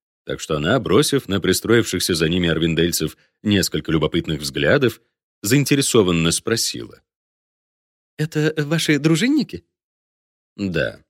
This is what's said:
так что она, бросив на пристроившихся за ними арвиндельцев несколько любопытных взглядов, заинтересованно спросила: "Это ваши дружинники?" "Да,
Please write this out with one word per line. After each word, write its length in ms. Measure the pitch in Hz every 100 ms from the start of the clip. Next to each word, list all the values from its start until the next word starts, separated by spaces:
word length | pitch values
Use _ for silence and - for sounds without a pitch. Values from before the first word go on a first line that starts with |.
| _ _ -
так 140 | 67
что 160 | - 76
она, 200 | 76 127
бросив 520 | 104 98 151 135 -
на 100 | 95
пристроившихся 760 | 90 90 98 117 95 90 -
за 140 | 85 80
ними 220 | 90 85
арвиндельцев 680 | 78 82 80 87 82 78 - _ _
несколько 500 | 107 101 82 82 -
любопытных 480 | 80 78 85 82 78
взглядов, 600 | 73 67 71 135 123 - _ _ _ _
заинтересованно 880 | 101 139 139 139 135 120 92 85 82
спросила: 720 | 82 - 113 - 117 57 - _ _ _ _ _ _ _ _ _ _ _ -
"Это 360 | 156 151 151 151
ваши 420 | 143 160 156 147
дружинники?" 640 | 151 160 240 294 202 85 - _ _ _ _ _ _ _ _ -
"Да, 440 | 98 82 60 53 _